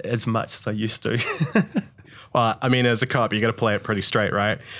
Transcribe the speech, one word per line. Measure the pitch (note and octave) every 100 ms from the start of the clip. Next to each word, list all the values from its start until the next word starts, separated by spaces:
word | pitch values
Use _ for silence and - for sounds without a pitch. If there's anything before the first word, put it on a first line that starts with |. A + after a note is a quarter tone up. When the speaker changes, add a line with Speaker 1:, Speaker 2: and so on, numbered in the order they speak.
Speaker 1:
as | G2+ A2+ A#2
much | A2 - -
as | G#2+
I |
used | G#2+ A2 -
to. | A2+ A#2 - - D3+ G#3+
<laughs> | - B3+ - - - - - B2
Speaker 2:
Well, | A2+ -
I | B2+
mean, | B2+ B2
as | A2+
a | B2
cop, | C3 A2
you | G#2+
gotta | A2+
play | G#2+ A2+ G2+
it |
pretty | - G#2
straight, | - A2+ G2+
right? | G2+ G#2 - -